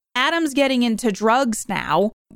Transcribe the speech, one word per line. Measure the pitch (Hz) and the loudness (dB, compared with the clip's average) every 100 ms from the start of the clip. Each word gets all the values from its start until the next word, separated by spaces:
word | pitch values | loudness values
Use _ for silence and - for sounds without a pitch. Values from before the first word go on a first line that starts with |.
| _ | _
Adam's | 247 277 339 320 | -2 0 0 0
getting | 262 269 262 | 0 2 2
into | 240 220 233 | 0 0 -2
drugs | 196 220 240 269 220 - | 0 2 2 0 -4 -4
now | 185 123 156 202 - _ | -6 -2 0 0 -4 _